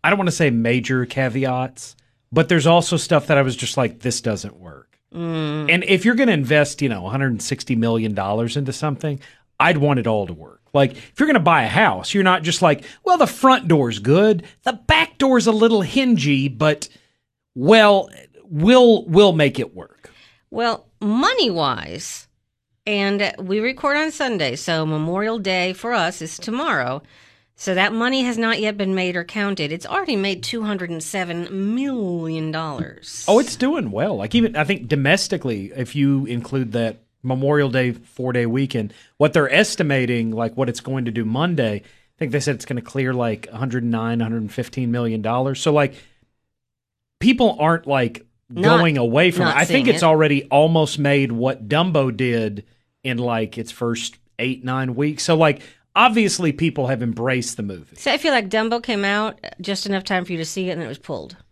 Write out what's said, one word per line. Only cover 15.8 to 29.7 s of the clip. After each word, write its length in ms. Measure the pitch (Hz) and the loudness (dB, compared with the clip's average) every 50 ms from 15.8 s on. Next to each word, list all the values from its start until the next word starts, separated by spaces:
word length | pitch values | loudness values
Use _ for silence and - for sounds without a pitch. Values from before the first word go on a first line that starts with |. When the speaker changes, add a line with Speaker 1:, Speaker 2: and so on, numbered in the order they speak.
| 185 | 0
Speaker 1:
hingy, 640 | 143 - 254 269 254 233 170 135 147 143 135 139 139 123 | 0 0 0 2 4 2 2 4 2 2 2 0 -2 -2
but, 320 | 107 151 156 151 147 - - _ _ _ _ _ _ _ _ _ _ _ _ _ | 0 0 0 0 0 -6 -16 _ _ _ _ _ _ _ _ _ _ _ _ _
well, 540 | 123 123 156 220 226 214 208 202 196 - - - - - _ _ - - | -2 4 6 8 8 8 8 6 4 0 -4 -14 -20 -20 _ _ -20 -18
we'll, 640 | 214 165 147 165 208 247 254 247 240 220 220 - | -8 -4 2 4 6 8 8 10 8 8 6 4
we'll 260 | 175 160 190 208 196 | 4 6 8 8 8
make 260 | 175 160 151 139 120 | 6 4 2 2 2
it 160 | - 120 - _ | -2 -6 -6 _
work." 380 | 92 82 - _ _ _ - _ _ _ _ _ _ _ _ | -18 -20 -20 _ _ _ -20 _ _ _ _ _ _ _ _
Speaker 2:
Well, 380 | - 214 233 233 226 - _ _ _ _ | -6 -2 -2 -2 -2 -4 _ _ _ _
money-wise, 1300 | 220 208 214 240 294 427 523 494 359 233 180 165 151 135 120 - 76 76 85 - 180 - - - - _ _ _ _ _ _ _ _ _ _ _ _ | -4 -2 0 2 2 2 2 2 0 0 0 0 0 0 -2 -4 -8 -12 -12 -12 -12 -14 -16 -16 -20 _ _ _ _ _ _ _ _ _ _ _ _
and 480 | 214 208 202 202 196 202 202 208 185 - - | -4 -4 -2 0 -2 -2 -2 -2 -4 -6 -8
we 220 | 190 185 196 214 | -6 -4 -2 -2
record 340 | 214 247 262 262 - 285 285 | -2 -2 -4 -2 -2 -2 0
on 160 | 294 311 320 | 0 -2 -4
Sunday, 460 | 302 - 294 262 226 185 156 131 120 | -4 -4 -4 -4 -2 -2 -2 -2 -4
so 280 | - - - 165 160 160 | -6 -4 -4 -2 -2 -2
Memorial 540 | 156 156 156 156 165 175 190 208 220 226 233 | -2 -2 -2 -2 -4 -4 -2 -2 -4 -4 -4
Day 320 | 190 196 185 185 180 185 | -4 -4 -2 -2 -2 -4
for 220 | 185 185 - 233 240 | -6 -6 -6 -4 -2
us 280 | 214 165 170 196 - | -2 -2 -2 -4 -8
is 160 | 160 160 - | -12 -12 -12
tomorrow. 640 | - - - 214 254 302 330 220 147 127 120 127 151 - _ _ _ _ _ _ _ _ _ _ | -12 -10 -8 -6 -4 -4 -2 -2 -2 -2 -4 -6 -8 -10 _ _ _ _ _ _ _ _ _ _
So 200 | _ - 190 185 | _ -6 -4 0
that 180 | 180 190 208 220 | 0 0 0 0
money 300 | 226 233 247 262 262 254 | -2 -2 0 0 0 -2
has 120 | 247 240 | -2 -2
not 240 | 226 233 226 226 - | -2 -2 -2 -2 -2
yet 180 | 220 214 214 | -2 -4 -4
been 180 | 202 202 190 190 | -4 -4 -2 -2
made 200 | 185 185 180 180 | -2 -2 -2 -4
or 80 | 180 170 | -6 -8
counted. 480 | 175 - 214 202 202 196 - 151 147 | -6 -6 -6 -4 -4 -4 -4 -4 -6